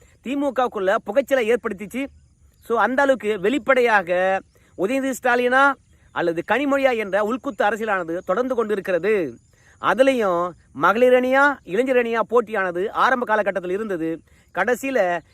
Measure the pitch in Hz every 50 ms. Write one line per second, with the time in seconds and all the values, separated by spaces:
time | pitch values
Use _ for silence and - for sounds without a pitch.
0 | _ _ _ _ _ 220 269 285 285 285 226 262 254 233 - 214 190 185 202 226
1 | - - 208 277 269 - 269 262 233 214 240 240 - 226 208 180 208 185 - 247
2 | 277 269 - - _ _ _ _ _ _ _ _ _ - 233 233 202 220 262 262
3 | 285 277 269 220 - 208 214 202 170 208 254 294 214 - 262 254 240 233 220 202
4 | 185 165 180 180 185 190 190 190 - _ _ _ _ _ _ - 170 202 262 269
5 | 262 269 254 - - 254 240 247 247 247 247 262 277 285 269 - _ _ _ _
6 | _ _ _ 131 160 175 170 165 160 - 208 247 294 277 269 277 269 262 254 226
7 | 214 196 180 196 214 208 240 254 - 277 214 - 240 208 208 202 220 220 202 190
8 | 175 160 165 180 190 - 185 202 254 262 254 220 233 214 208 196 175 190 185 170
9 | 160 208 220 202 170 135 117 117 _ _ _ _ _ _ _ _ - 143 185 208
10 | 269 269 269 247 220 196 180 170 175 180 160 _ _ _ _ 131 151 175 196 226
11 | 247 254 247 254 254 254 262 269 277 285 277 - _ - 170 214 262 262 262 247
12 | 240 233 226 233 214 - 214 240 233 196 220 208 190 185 170 175 185 220 - 151
13 | 185 240 254 247 247 - 214 214 208 196 185 190 175 180 180 202 226 214 190 165
14 | 160 160 165 - _ _ _ _ _ _ _ 175 190 220 247 - - 269 269 240
15 | 190 180 175 170 - _